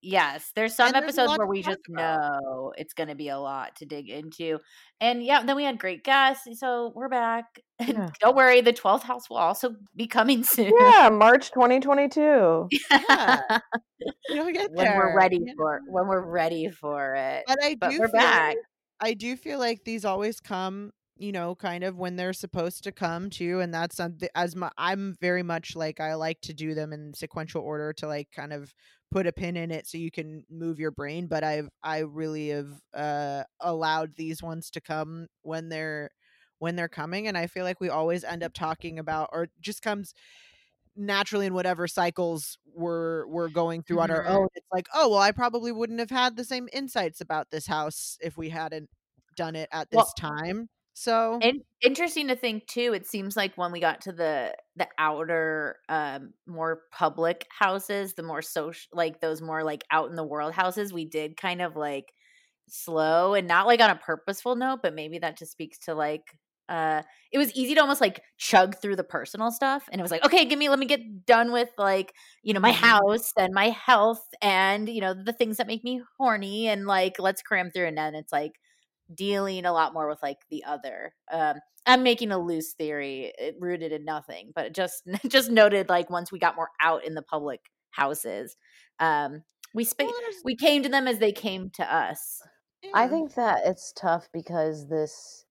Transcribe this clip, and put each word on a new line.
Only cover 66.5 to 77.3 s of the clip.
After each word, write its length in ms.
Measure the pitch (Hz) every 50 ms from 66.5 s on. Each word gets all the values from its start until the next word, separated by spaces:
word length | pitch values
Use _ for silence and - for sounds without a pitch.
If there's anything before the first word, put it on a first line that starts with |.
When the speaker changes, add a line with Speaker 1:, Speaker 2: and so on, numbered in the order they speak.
| _ _ _ -
Speaker 1:
uh, 340 | 175 165 160 160 156 156 151 _ _ _ _ _ -
it 40 | 277
was 120 | 294 233 -
easy 200 | 262 254 240 302
to 60 | 311
almost, 200 | 294 277 277 277
like, 220 | 254 202 185 - _ _ _
chug 380 | _ - - - 196 185 190 202 -
through 140 | - 202 196
the 80 | 190 180
personal 480 | - - 151 123 - - 208 220 233
stuff, 380 | 226 - 277 269 269 285 - -
and 100 | - 202
it 20 | 180
was 80 | 175
like, 140 | 170 165 269
"Okay, 200 | 294 - 370 311
give 140 | 240 294 285
me, 100 | 294 294
let 100 | 277 269
me 60 | 269
get 380 | 254 285 262 233 220 208 190 180
done 260 | - 240 226 233 240
with, 200 | 240 240 240 240 -
like, 360 | - 202 196 196 190 190 190 _ _ - - _ _ _
you 100 | 208 214
know, 60 | 196
my 100 | 196 233
Speaker 2:
Mm-hmm. 180 | 233 170 - 233 226
Speaker 1:
house 400 | 208 196 202 208 233 - - -
and 160 | 220 190 185 190
my 160 | 196 202 226
health 520 | 226 - - - 254 214 208 226 226 226 - - - -
and, 480 | - 202 190 185 190 190 196 208 214 214
you 120 | 233 226
know, 120 | 190 185 185
the 200 | 190 190 214 233
things 240 | - 247 220 220
that 100 | - 254
make 160 | 208 226 226 233
me 180 | 247 254 247 240 _ _ _
horny, 480 | 269 247 220 214 202 196 196 214 226 226
and, 180 | 208 202 196
like, 320 | 202 196 190 185 185 185 -
let's 220 | 185 190